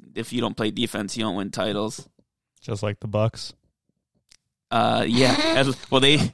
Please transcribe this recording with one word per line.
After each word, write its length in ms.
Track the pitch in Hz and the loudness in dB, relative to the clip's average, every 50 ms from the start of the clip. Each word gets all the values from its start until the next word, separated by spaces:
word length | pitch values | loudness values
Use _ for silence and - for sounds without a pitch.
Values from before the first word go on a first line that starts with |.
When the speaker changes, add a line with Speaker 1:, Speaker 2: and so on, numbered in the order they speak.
| - - - | -16 -12 -10
Speaker 1:
if 180 | 104 113 - | -10 -8 -6
you 80 | - 123 | -4 -4
don't 160 | 117 104 - | -4 -4 -2
play 140 | - 113 107 | -2 -4 -2
defense, 460 | 110 120 120 110 - 104 104 95 - | -2 -2 -4 -4 -4 -6 -6 -6 -4
you 80 | 113 107 | -4 -4
don't 100 | 110 87 | -4 -4
win 160 | 101 98 98 | -4 -6 -6
titles. 580 | - 101 95 110 101 101 107 107 - - - _ _ _ _ _ _ _ _ _ _ _ | -4 -4 -2 -2 -2 -2 -4 -4 -6 -10 -16 _ _ _ _ _ _ _ _ _ _ _
Speaker 2:
Just 240 | - - 113 104 - | -10 -8 -6 -4 -4
like 160 | 107 101 - | -4 -6 -6
the 80 | - 110 | -6 -4
Bucks. 460 | 101 104 107 113 - - - - - _ _ _ _ _ _ _ _ _ _ _ _ _ _ _ _ _ _ _ _ _ _ - | 0 0 0 0 -2 -4 -10 -14 -16 _ _ _ _ _ _ _ _ _ _ _ _ _ _ _ _ _ _ _ _ _ _ -2
Speaker 1:
Uh, 340 | 120 117 117 113 113 113 110 | 0 2 2 2 2 2 0
yeah. 280 | - 117 123 131 127 135 | 2 4 4 4 4 4
<laughs> 80 | - - - - | 2 2 2 2
As, 200 | 131 139 135 127 - - - | 2 2 2 0 -4 -2 0
well, 100 | 143 131 | 2 4
they, 160 | 131 139 151 151 - - | 6 6 6 4 2 0